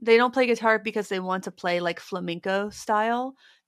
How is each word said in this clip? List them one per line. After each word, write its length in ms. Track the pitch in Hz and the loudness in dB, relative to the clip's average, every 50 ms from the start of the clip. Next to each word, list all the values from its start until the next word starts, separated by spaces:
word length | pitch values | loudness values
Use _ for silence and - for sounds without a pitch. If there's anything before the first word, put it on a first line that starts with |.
they 160 | 220 233 226 | 2 6 6
don't 160 | 233 247 254 | 6 6 4
play 140 | 247 262 254 | 2 2 2
guitar 320 | 240 226 220 220 220 220 214 | 2 2 2 2 2 2 2
because 320 | 208 220 214 220 196 - | 0 -4 -4 -4 -4 -2
they 100 | 196 185 | -4 -4
want 240 | 185 185 185 190 185 | -2 -2 -4 -4 -4
to 60 | 190 | -8
play, 300 | 180 - - 175 175 175 | -10 -6 -2 -2 0 0
like, 200 | 175 170 170 - | 0 -2 -4 -6
flamenco 680 | - - 196 180 180 170 170 175 - 190 190 196 202 208 | -8 -8 -8 -6 -4 -6 -6 -4 -2 -2 -2 -2 -2 -4
style. 640 | - - - - 214 214 220 226 233 247 254 269 269 _ _ - _ _ _ | -8 -8 -4 -2 0 0 2 0 0 -2 -4 -6 -10 _ _ -20 _ _ _